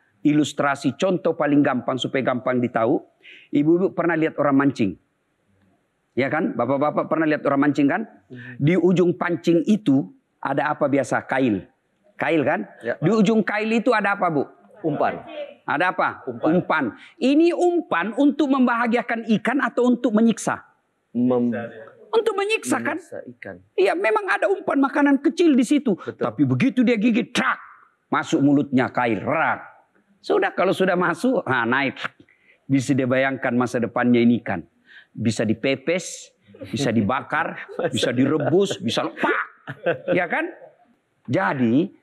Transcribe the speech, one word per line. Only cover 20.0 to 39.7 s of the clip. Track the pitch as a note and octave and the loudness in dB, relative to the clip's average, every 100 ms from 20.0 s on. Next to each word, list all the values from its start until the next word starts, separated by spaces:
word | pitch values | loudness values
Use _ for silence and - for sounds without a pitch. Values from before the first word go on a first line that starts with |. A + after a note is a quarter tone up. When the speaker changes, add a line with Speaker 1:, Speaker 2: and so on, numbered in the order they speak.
| B3+ | 2
Speaker 1:
menyiksa? | G#3 A#3 G#3+ - G#2 - _ _ _ _ | 4 2 2 -4 -6 -10 _ _ _ _
Speaker 2:
Mem- | A#2 B2 B2 A#2+ G2+ - - - - - | -2 2 2 0 -4 -8 -14 -20 -20 -4
Speaker 1:
Untuk | A4 A4 | 0 0
menyiksa | G4 G4+ A4 B3 C4 | -2 -2 -2 -2 -4
kan? | A#3 E4 | -4 -6
Speaker 2:
Menyiksa | - - - A#2 | -10 -16 -16 -16
ikan. | G2+ F#2 _ | -16 -16 _
Speaker 1:
Iya, | - F#4+ | -2 0
memang | E4+ - G#4+ F#4+ | 0 0 -2 -2
ada | G4 E4 | -2 0
umpan | F#4+ - C#4+ | -2 -2 0
makanan | C4+ D4 C#4+ C#4 | 0 2 2 2
kecil | E4 - E4+ | 0 2 4
di | B3+ A#3+ | 4 2
situ. | D4 B3+ F3 | 2 0 -2
Speaker 2:
Betul. | - - | -6 -6
Speaker 1:
Tapi | A#2+ A2 C3+ | -4 0 0
begitu | B2+ C4 B3+ | 2 2 2
dia | A3+ A3+ | 2 2
gigit, | A#3+ A3+ - | 2 0 -2
trak, | - C4 - - - _ _ - | -2 -2 -4 -10 -20 _ _ -6
masuk | D3 D3+ D#3 | -4 0 2
mulutnya | C#3 C#3+ C#3 B2+ A2 | 4 4 2 0 0
kail, | - B2 F#2+ | 0 0 0
rak. | A2 D#3+ C3 G#2 - - _ _ _ _ | -2 0 0 -2 -8 -20 _ _ _ _
Sudah, | - F#4+ F#3 | -2 0 0
kalau | - F#3 | 0 0
sudah | F3+ F#3+ F3+ | 2 0 2
masuk, | F3 E3 B3+ B3 | 0 0 0 0
nah, | - B2+ A#2 | 0 0 0
naik. | C3 C3+ - - - _ _ _ _ | 0 0 -4 -10 -14 _ _ _ _
Bisa | - C3+ B2 | -2 0 2
dia | C#3 | 0
bayangkan | B2+ C3 C3+ C3 C3 | 2 2 0 -2 -2
masa | A#2+ B2 B2 | 0 0 -2
depannya | A2 B2 B2 A#2+ | -2 0 2 4
ini | A#2+ A#2 | 4 2
ikan. | - F2+ - _ _ - - | -2 -8 -10 _ _ -20 -16
Bisa | - A2+ G#2+ | -6 -4 -2
dipepes, | A2 A2 C3+ C3 - F3+ - - - _ _ - - | -2 -2 -2 -2 -2 -4 -6 -16 -20 _ _ -20 -8
bisa | A2+ B2+ | -4 0
dibakar, | A2+ G2+ C3 - D3+ D#3+ - - | 0 0 -2 -4 -4 -4 -8 -14
Speaker 2:
<laughs> | - E3+ | -6 -4
Speaker 1:
bisa | A#2+ C#3+ | -2 -2
direbus, | B2 C3+ D3+ C3+ F3+ G3 - | 0 0 0 2 2 0 -2
bisa | A2+ - | -4 -4
lepak. | D#4 - D#4 C5 - _ - | -4 -4 -4 -2 -6 _ -18